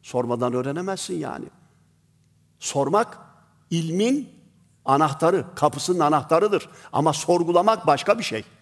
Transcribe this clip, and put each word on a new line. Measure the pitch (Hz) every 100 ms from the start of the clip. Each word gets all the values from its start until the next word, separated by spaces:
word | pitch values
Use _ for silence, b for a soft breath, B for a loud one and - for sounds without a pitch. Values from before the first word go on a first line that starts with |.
Sormadan | - 123 120 120 123
öğrenemezsin | 123 127 147 185 190 -
yani. | 180 143 - - _ _ _ _ _ _ _ _ _ _ _
Sormak | - 139 139 196 233 - - _ _ _ _
ilmin | 170 165 170 226 277 254 - _ _ _ _
anahtarı, | - 139 156 139 165 180 -
kapısının | - 151 143 - 180
anahtarıdır. | 147 151 - 165 208 196 - B B
Ama | - 156
sorgulamak | 151 - 175 170 175 196 220 160
başka | 143 - 220
bir |
şey. | 202 110 - -